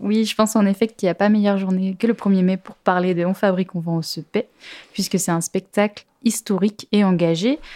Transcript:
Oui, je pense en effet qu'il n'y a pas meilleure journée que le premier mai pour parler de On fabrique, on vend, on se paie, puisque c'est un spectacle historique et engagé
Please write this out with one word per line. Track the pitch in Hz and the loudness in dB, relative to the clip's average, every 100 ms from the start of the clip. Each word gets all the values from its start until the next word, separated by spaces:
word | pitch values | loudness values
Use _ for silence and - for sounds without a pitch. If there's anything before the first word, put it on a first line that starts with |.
Oui, | 202 214 | -2 0
je | 214 | 0
pense | - 214 226 | 0 0 2
en | 202 | 2
effet | 196 226 | 2 -2
qu'il | - 190 | -2 -2
n'y | |
a | |
pas | 170 202 | 0 2
meilleure | 214 202 196 | 4 2 0
journée | 190 185 190 185 | 0 0 -2 -2
que | 226 | -2
le | |
premier | 208 202 190 | 0 2 2
mai | 185 185 | 2 0
pour | - - | -6 -4
parler | - 180 180 | 0 2 2
de | 170 | 0
On | 175 | 0
fabrique, | 196 202 180 185 170 | 0 0 0 -2 -4
on | |
vend, | 165 165 | -4 -4
on | |
se | 160 - | -4 -10
paie, | 156 170 - _ - - - | -6 -6 -6 _ -20 -20 -16
puisque | - 190 185 | -8 -4 -2
c'est | - | 0
un | 165 | -2
spectacle | - 190 - - 208 - _ _ | -2 -6 -4 -2 -2 -2 _ _
historique | 233 - - 185 208 - - | -4 -4 -4 0 -2 -4 -2
et | 208 | 0
engagé | 196 180 170 165 220 302 - | 2 2 2 0 0 -2 -6